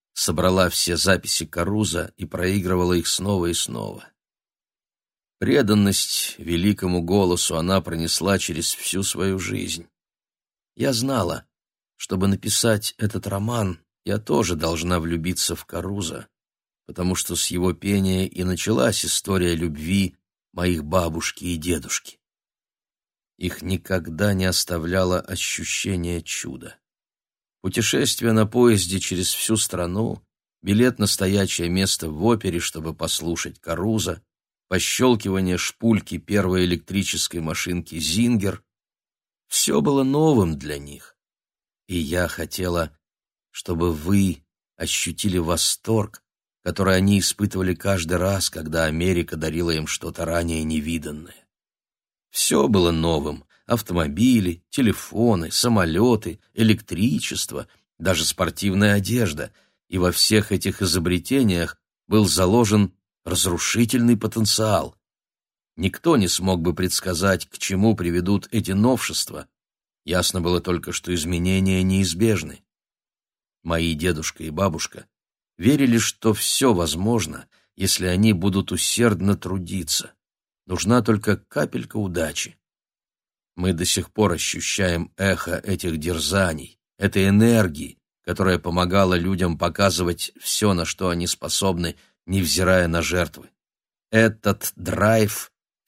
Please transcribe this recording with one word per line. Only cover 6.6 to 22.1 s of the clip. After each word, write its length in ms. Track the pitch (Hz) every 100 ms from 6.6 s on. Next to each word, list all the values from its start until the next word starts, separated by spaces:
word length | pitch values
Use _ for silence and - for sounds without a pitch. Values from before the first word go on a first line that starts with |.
| 98 101 92 90
голосу 540 | 85 101 92 87 - 82
она 220 | 87 95
пронесла 580 | 82 82 82 - 92 95
через 340 | - 80 -
всю 300 | - - 92
свою 340 | 95 - 98 95
жизнь. 500 | 90 101 90 85 85 _ _ _ _ _ _ _ _ -
Я 180 | 135
знала, 520 | 117 131 127 87 76 - _ _ _ _ _
чтобы 300 | - 95 98
написать 680 | 98 107 - 117 104 - -
этот 300 | 104 101 104
роман, 560 | 98 107 120 101 85 _ _ -
я 120 | 104
тоже 380 | - 143 92 80
должна 440 | 80 82 90 87
влюбиться 560 | 82 85 82 87 - 85
в 100 | -
Карузо, 640 | 85 87 101 85 69 - _ _ _ _ _ -
потому 280 | - 90
что 220 | 92 - 87
с 120 | -
его 260 | 87 90
пения 520 | 85 101 101 95 92 92
и 180 | -
началась 600 | 92 90 98 113 - - -
история 480 | - - 95 87
любви 600 | 85 85 73 80 98 92 - _ _ _
моих 300 | 87 90 85
бабушки 600 | 73 92 85 80 - -
и 140 | 90 82
дедушки. 600 | 82 80 - - -